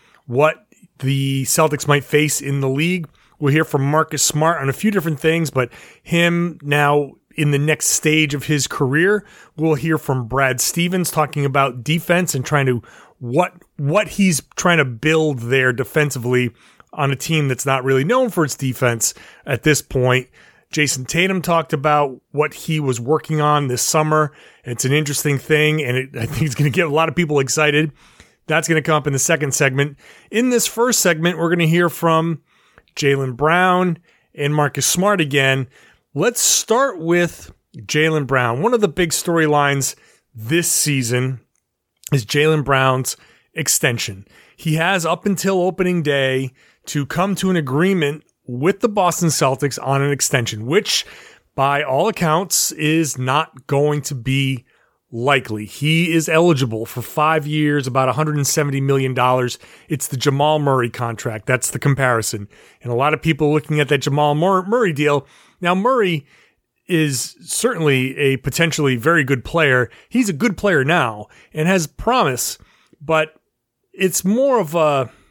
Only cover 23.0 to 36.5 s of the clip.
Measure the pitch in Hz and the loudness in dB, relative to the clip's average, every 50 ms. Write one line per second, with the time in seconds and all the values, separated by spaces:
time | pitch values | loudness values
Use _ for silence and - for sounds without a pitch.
23 | 117 127 156 156 - - 160 151 147 151 147 147 143 131 123 120 - - - 156 | -2 -2 -2 -2 -2 -2 -2 0 2 2 2 2 0 -2 -2 -2 -2 0 0 0
24 | 156 156 156 156 151 143 - - - - - _ _ 123 123 - - 127 139 151 | 2 2 2 2 2 0 -4 -12 -20 -20 -20 _ _ -10 -6 -4 -2 0 0 0
25 | 151 143 139 - - 147 139 135 - - 156 147 151 151 151 156 143 123 123 131 | 0 -2 -4 -4 -2 -2 -2 -2 0 0 2 2 4 2 0 0 -2 -2 -2 -4
26 | 135 135 - 120 113 - 151 117 165 147 117 - 147 147 117 143 170 151 139 156 | -4 -6 -6 -8 -6 -6 -2 -2 -2 -2 0 0 0 2 2 0 0 2 2 0
27 | 165 160 131 180 175 147 151 139 135 135 - 160 151 151 143 151 160 151 - _ | 0 0 0 -2 -2 2 2 0 0 0 0 0 2 2 2 2 0 0 -4 _
28 | - - _ - - _ _ _ _ - 156 165 165 - 160 156 - 165 156 151 | -20 -20 _ -20 -20 _ _ _ _ -2 -2 0 0 2 0 0 2 2 0 0
29 | 139 151 135 131 - - 165 147 151 135 - - 147 135 131 139 143 147 139 - | 0 -2 -2 -2 0 0 0 0 0 -4 0 2 0 2 2 0 -2 -2 -4 -12
30 | - - - - _ _ - 220 254 254 247 226 233 - - 226 240 254 226 - | -20 -20 -20 -20 _ _ -2 0 2 2 2 0 0 -2 -2 0 0 0 0 2
31 | - 180 165 156 165 175 175 156 170 165 180 175 165 160 165 175 175 165 - - | 2 2 2 2 0 -2 0 0 0 0 2 2 2 2 4 2 2 0 0 0
32 | 170 165 160 160 165 170 165 - - _ _ _ _ _ _ - _ _ _ - | 0 2 2 2 2 0 -4 -6 -10 _ _ _ _ _ _ -20 _ _ _ -2
33 | 147 139 139 135 135 131 120 120 143 156 170 180 185 185 180 180 185 180 165 - | 0 2 2 2 0 -4 -2 0 2 2 4 4 4 4 4 2 2 0 -2 -4
34 | _ _ _ _ _ _ _ - 143 143 151 151 147 139 - 143 131 - - 180 | _ _ _ _ _ _ _ -4 -2 0 2 2 0 0 0 -2 -2 -2 0 0
35 | 190 208 208 175 160 139 139 139 135 135 135 135 127 - _ - - _ _ _ | 2 2 2 2 0 0 2 2 2 4 2 0 -2 -6 _ -20 -20 _ _ _
36 | _ _ - 139 180 247 226 - - - | _ _ -4 -2 0 0 0 0 0 0